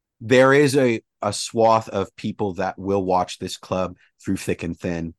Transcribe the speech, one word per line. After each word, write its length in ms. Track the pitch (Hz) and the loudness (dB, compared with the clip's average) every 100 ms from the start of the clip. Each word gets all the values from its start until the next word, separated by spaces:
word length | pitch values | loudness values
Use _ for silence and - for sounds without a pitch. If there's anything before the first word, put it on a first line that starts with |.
| _ _ | _ _
There 340 | 113 127 131 | 2 6 6
is 220 | 139 147 135 | 6 4 4
a, 260 | 127 113 - _ | 2 0 -6 _
a 100 | 104 | -6
swath 580 | 104 - 113 113 113 110 | -6 -6 2 4 4 0
of 260 | 101 95 - | -6 -6 -6
people 400 | 110 - 104 90 | -10 -6 -6 -4
that 220 | 92 - | -6 -6
will 260 | 92 98 | -4 -2
watch 340 | 92 90 90 - | 0 0 -2 -6
this 200 | 90 - | -12 -12
club 400 | - 92 90 90 _ _ | -6 -4 -4 -8 _ _
through 140 | - 98 | -6 -6
thick 260 | - 92 | -4 -6
and 140 | 87 85 | -6 -8
thin 360 | 95 85 82 | -6 -6 -8